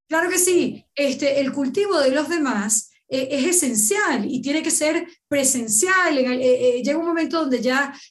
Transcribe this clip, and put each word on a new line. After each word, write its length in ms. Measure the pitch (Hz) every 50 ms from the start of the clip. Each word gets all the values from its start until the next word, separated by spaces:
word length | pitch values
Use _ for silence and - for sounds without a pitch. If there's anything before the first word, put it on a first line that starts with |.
| _ -
claro 220 | 311 320 339 359
que 80 | 370 359
sí. 460 | 359 370 359 339 269 - - - - _ _
Este, 460 | - 285 269 - - 294 277 277 277
el 120 | 277 254 -
cultivo 460 | 285 277 262 - 403 403 403 381 320
de 120 | 277 262 262
los 160 | 294 302 294
demás, 600 | 349 339 294 262 220 208 202 208 - - - - _ _ _ -
eh, 200 | - 262 254 262
es 140 | 285 277 254
esencial 800 | 359 349 349 311 254 226 208 208 - 403 415 415 339 277 220 202 -
y 120 | 262 247 -
tiene 200 | 269 285 320 320
que 80 | 320 311
ser 340 | - 311 302 320 349 349 - - _ _ _
presencial. 920 | 294 277 269 262 - 247 226 220 214 - - 370 381 370 359 339 302 269
En 140 | 254 254 247
el, 80 | 254
eh, 380 | 254 254 247 247 247 254 240 247
eh, 40 | -
llega 160 | 277 294 320
un 80 | 339
momento 320 | 349 330 330 320 254 285 330
donde 200 | 311 269 254 233
ya 340 | 208 254 254 269 285 277 277 - - -